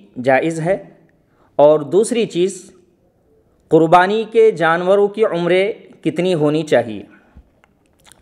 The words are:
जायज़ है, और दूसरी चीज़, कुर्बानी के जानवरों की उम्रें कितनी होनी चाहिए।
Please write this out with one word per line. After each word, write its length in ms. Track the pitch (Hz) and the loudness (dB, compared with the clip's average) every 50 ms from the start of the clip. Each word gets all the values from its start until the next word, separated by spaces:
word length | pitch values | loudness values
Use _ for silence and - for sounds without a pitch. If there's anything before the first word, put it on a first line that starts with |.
| - _ - 123 | -20 _ -14 -6
जायज़ 400 | 120 135 131 131 131 165 165 160 | 0 0 0 2 0 -2 -6 -4
है, 160 | 156 175 196 - - - - _ _ _ _ _ _ _ _ _ _ _ - - | -4 -4 -4 -4 -6 -18 -20 _ _ _ _ _ _ _ _ _ _ _ 0 2
और 260 | 143 147 156 151 147 | 4 4 4 2 0
दूसरी 380 | 131 165 196 226 - 247 240 208 - | -2 0 0 0 0 -2 -4 -4 -4
चीज़, 280 | - 170 180 190 190 - - - _ _ _ _ _ _ _ _ _ _ _ _ _ _ _ _ _ _ _ - | -2 -4 -4 -4 -4 -10 -20 -20 _ _ _ _ _ _ _ _ _ _ _ _ _ _ _ _ _ _ _ 0
कुर्बानी 540 | 156 160 160 160 170 180 180 190 214 226 220 | 2 2 4 4 4 4 4 2 -2 -4 -6
के 240 | 220 - 226 220 220 185 | -2 0 2 2 2 2
जानवरों 520 | 151 165 160 165 175 180 180 202 202 202 202 | 0 0 0 0 0 0 0 2 2 2 -2
की 140 | 202 220 220 | 0 -2 -2
उम्रें 760 | 196 165 170 175 170 180 185 196 214 226 - - - - _ | -2 -2 -2 0 0 0 0 0 -2 -6 -10 -16 -20 -20 _
कितनी 300 | - 160 151 170 175 185 180 | -8 -6 -4 -2 -2 -2 -2
होनी 280 | 151 151 147 151 160 160 | 0 0 0 -2 -2 -2
चाहिए। 420 | 156 147 120 113 113 107 95 101 - - _ _ _ _ - _ _ _ _ _ _ _ _ _ _ _ _ _ _ _ _ | 0 0 0 0 -2 -10 -14 -16 -18 -20 _ _ _ _ -20 _ _ _ _ _ _ _ _ _ _ _ _ _ _ _ _